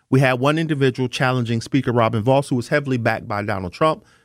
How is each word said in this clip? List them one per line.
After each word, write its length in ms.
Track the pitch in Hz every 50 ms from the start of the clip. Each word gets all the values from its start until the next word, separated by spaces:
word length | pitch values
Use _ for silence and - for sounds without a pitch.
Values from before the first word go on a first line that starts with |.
| _ _
We 100 | 135 135
had 180 | 143 127 127 123
one 180 | 131 143 151
individual 500 | 160 165 151 156 135 135 131 120 - 127
challenging 540 | 123 - - 139 127 127 127 120 113 117 113
Speaker 300 | - - - 135 127 127
Robin 320 | 117 120 113 113 113 110 104
Vos, 260 | 131 131 139 139 -
who 60 | 135
was 140 | 123 113 -
heavily 280 | 151 147 143 135 131
backed 300 | 120 113 113 110 - -
by 160 | - 104 104 104
Donald 300 | 107 104 95 95 87 -
Trump. 300 | - 160 156 156 - - _ _ _ _